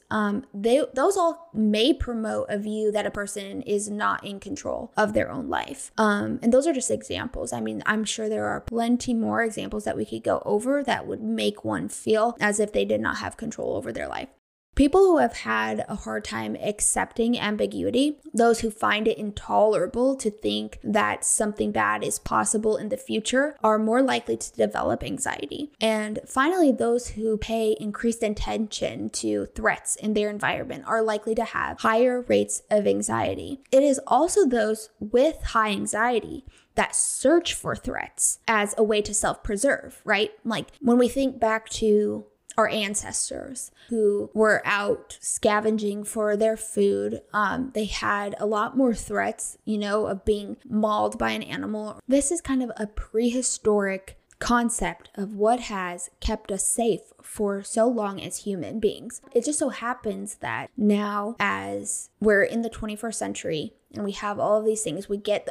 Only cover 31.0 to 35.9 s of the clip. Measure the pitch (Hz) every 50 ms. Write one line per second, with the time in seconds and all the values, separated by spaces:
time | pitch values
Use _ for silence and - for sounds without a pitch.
31 | 220 220 214 214 - 226 220 233 226 - - - - - - - - 226 220 226
32 | 247 254 247 247 247 - 214 202 208 208 - - _ - 214 208 202 202 196 202
33 | 208 220 220 226 214 - - - - - 277 - - - - 269 285 294 269 269
34 | - - - 254 311 359 - 415 381 262 240 233 214 220 220 214 - - _ -
35 | 208 214 - 240 269 320 302 - - - - 226 220 214 202 196 208 208